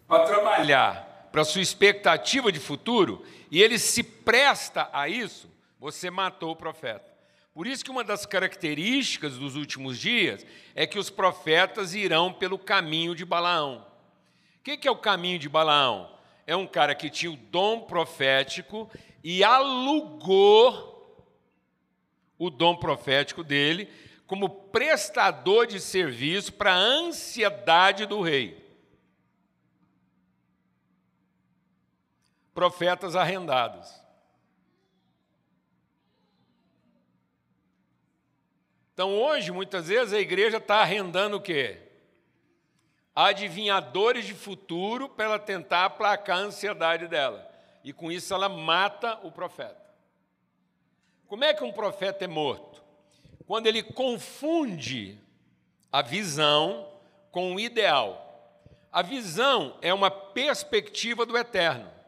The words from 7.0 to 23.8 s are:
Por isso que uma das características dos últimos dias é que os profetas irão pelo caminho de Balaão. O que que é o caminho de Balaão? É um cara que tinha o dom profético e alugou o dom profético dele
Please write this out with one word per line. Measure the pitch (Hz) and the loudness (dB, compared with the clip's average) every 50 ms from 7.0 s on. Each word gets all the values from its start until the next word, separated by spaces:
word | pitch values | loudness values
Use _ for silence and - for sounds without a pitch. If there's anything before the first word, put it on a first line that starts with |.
| - - _ _ _ _ _ _ _ _ _ | -12 -20 _ _ _ _ _ _ _ _ _
Por | 139 170 | -12 -10
isso | 226 269 254 - | -8 -8 -8 -10
que | - | -10
uma | - 254 233 | -8 -8 -4
das | 196 208 202 202 | -4 -4 -6 -6
características | - - 190 180 180 185 - - 156 151 143 170 214 254 285 254 - - - - 147 131 | -2 -2 -2 -2 -2 -4 -6 -6 -6 -6 -4 -2 -2 0 0 -2 -2 -6 -6 -6 -8 -8
dos | 123 139 143 127 | -8 -12 -10 -10
últimos | 147 147 139 - 131 135 135 127 113 | -10 -10 -10 -10 -10 -10 -10 -10 -6
dias | 104 190 240 233 196 143 104 98 - - - - - - _ | -4 -2 0 0 0 0 -2 -6 -12 -20 -20 -20 -20 -18 _
é | - 151 | -4 -4
que | 156 - 208 | -4 -4 -8
os | 190 - | -8 -8
profetas | - - 190 185 160 - - 156 156 165 185 190 185 214 202 175 170 | -6 0 0 0 0 -2 -2 2 4 4 4 2 0 -6 -8 -8 -6
irão | 214 208 180 165 160 170 185 175 | -4 -2 0 2 2 2 2 -2
pelo | - 185 185 190 185 | -4 -6 -6 -6 -6
caminho | 190 - 214 196 180 156 156 160 165 170 175 | -4 0 0 0 0 0 -2 -4 -4 -4 -6
de | 156 190 | -8 -6
Balaão. | 175 180 170 170 175 175 165 151 143 131 117 107 - _ _ _ _ _ _ _ _ _ _ _ _ _ _ | -4 -2 0 0 0 0 0 -2 -4 -6 -10 -16 -20 _ _ _ _ _ _ _ _ _ _ _ _ _ _
O | _ | _
que | - 285 - | -10 -10 -2
que | - 277 | 0 0
é | |
o | 240 | 0
caminho | - - 226 202 180 175 180 180 175 | 0 0 0 0 0 0 -4 -4 -4
de | 139 147 | -6 -2
Balaão? | 143 156 160 156 147 147 139 127 113 98 90 85 - - _ _ _ _ _ | 0 2 4 6 6 4 4 4 2 -2 -6 -14 -20 -20 _ _ _ _ _
É | - 160 | -4 -2
um | 185 190 | -2 -2
cara | 175 - 175 151 147 160 | -4 2 2 2 2 2
que | - - 151 | -4 -6 -10
tinha | - - 165 170 160 | -8 -6 -8 -8 -8
o | |
dom | 139 113 - - 175 190 208 226 233 | -12 -16 -4 0 0 2 2 0 -2
profético | 214 - 175 175 165 156 - - 143 135 135 135 139 - - - 175 - - 214 220 202 - - - _ _ _ _ | -6 -6 -2 -2 -2 -2 -2 -2 2 4 4 4 2 0 -4 -12 -12 -10 -12 -12 -12 -12 -16 -20 -20 _ _ _ _
e | 160 175 185 190 | -6 2 4 6
alugou | 208 240 262 269 277 262 254 254 269 294 302 294 302 - - - 170 190 190 196 202 208 214 233 262 220 - - - - - - - - _ - _ _ _ _ _ _ _ _ _ _ _ _ _ _ _ _ _ _ _ _ _ _ _ | 6 6 6 4 2 0 -2 0 0 0 0 -2 -4 -14 -12 0 4 6 8 10 10 10 10 10 8 6 2 -12 -16 -20 -20 -20 -20 -20 _ -20 _ _ _ _ _ _ _ _ _ _ _ _ _ _ _ _ _ _ _ _ _ _ _
o | 165 185 | -6 -6
dom | 151 127 160 170 175 | -2 4 4 4 4
profético | 165 - 160 143 - - - 135 135 143 139 - - 170 | 4 0 -2 -2 -2 0 2 2 2 2 0 -4 -12 -6
dele | 151 143 143 143 147 165 180 | -2 0 2 2 2 0 -2